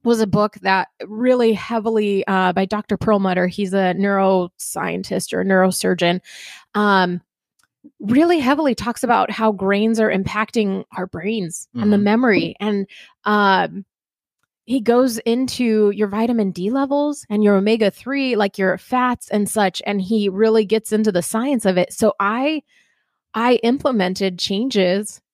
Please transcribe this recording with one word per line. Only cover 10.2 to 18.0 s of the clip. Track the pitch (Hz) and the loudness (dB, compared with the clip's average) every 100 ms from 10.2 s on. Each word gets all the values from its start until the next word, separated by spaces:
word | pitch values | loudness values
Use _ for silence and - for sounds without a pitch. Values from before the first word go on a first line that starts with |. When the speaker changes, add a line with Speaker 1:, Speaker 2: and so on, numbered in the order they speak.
| 190 208 220 233 208 190 - - | -2 -4 -2 -2 -2 -4 -8 -10
Speaker 1:
our | 185 | -10
brains | 175 185 226 170 - - | -8 -6 -6 -6 -10 -12
and | 240 208 | -2 2
the | 208 | 2
Speaker 2:
Mm-hmm. | |
Speaker 1:
memory. | 202 226 254 185 165 - | 4 2 4 2 0 -6
And, | 208 202 196 - - _ | -4 -4 -4 -12 -20 _
um, | 202 208 202 190 165 175 - _ _ _ _ _ _ _ - | -2 2 4 2 0 -6 -16 _ _ _ _ _ _ _ -4
he | 262 | -2
goes | 208 240 262 226 | 2 2 2 -2
into | 233 240 262 - 233 214 208 | -2 -2 -2 -2 0 2 2
your | 202 208 | 2 -2
vitamin | 202 233 240 196 | -2 0 0 -2
D | 175 190 | -2 -4
levels | 262 277 285 294 285 - | -2 0 0 -2 -6 -4
and | 208 | 2
your | 208 196 | 4 4
omega-three, | 202 226 208 - | 2 2 0 -2